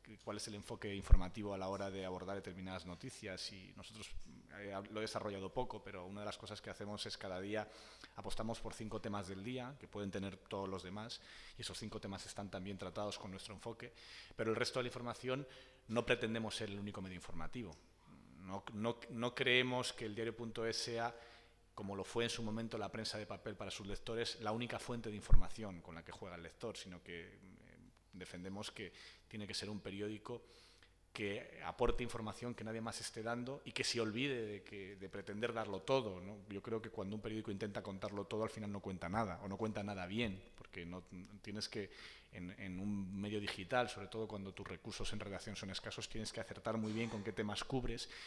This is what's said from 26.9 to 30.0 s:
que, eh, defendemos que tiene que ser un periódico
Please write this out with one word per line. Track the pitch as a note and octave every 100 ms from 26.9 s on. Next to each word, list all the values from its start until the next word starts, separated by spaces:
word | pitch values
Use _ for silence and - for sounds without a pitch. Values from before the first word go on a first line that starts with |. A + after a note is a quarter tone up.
| F2
que, | - E2+
eh, | F2 G2+ F#2+ - E2+ E2+ F#2 - -
defendemos | F#2 F2+ F2+ F#2 G2 G#2
que | - F#2 - - - -
tiene | A2 G2+
que |
ser | G#2 G2+
un | G#2
periódico | G2+ G2